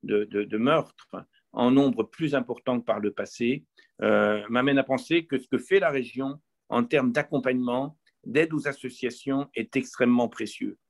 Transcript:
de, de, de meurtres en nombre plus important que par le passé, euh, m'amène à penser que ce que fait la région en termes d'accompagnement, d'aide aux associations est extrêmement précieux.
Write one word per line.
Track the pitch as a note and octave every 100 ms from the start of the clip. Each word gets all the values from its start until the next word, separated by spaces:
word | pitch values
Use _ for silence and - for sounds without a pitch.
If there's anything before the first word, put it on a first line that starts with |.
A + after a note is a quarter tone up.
de, | - G#2
de, | G#2 G2+
de | G2+ A2
meurtres | A#2+ D#3 - _ - F2+ - _ _
en | - A#2+
nombre | C3+ C#3 A#2+
plus | A2 - D#3
important | C3+ A#2+ A#2 - B2
que |
par | A#2 G#2+
le | G#2
passé, | - G2+ - A#2+ C#3+ _ _ _ _
euh, | G#2+ G#2+ G#2 G#2 G#2
m'amène | A#2 C3+ C#3
à |
penser | C3+ C3 - E3 E3
que | C3
ce | -
que | C3
fait | - F#3+
la | F3
région | C#3 A#2+ B2 C3+ D3 _ _ _
en | A#2
termes | A#2+ D3+ B2+
d'accompagnement, | B2 - D3 B2+ B2+ B2 B2 C#3 - _ _
d'aide | - B2 E3
aux | D#3 C#3+
associations | C3 B2+ A#2+ B2 - - C3+ C#3+
est | - A2 C3+
extrêmement | C3 - B2 B2 A#2
précieux. | - A2 - G#2 F#2+